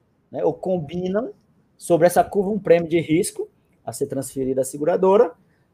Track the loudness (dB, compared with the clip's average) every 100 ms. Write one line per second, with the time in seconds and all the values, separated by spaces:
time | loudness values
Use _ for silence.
0 | _ _ _ -2 -2 -2 -4 -4 -4 -6
1 | -4 -4 -6 -12 _ _ _ _ 0 4
2 | 4 4 2 0 -2 -4 2 2 2 -2
3 | 2 0 0 -6 -12 _ _ _ -14 -8
4 | -6 -6 -8 -6 -4 -2 -4 -2 -2 2
5 | 4 4 2 -2 _ _ _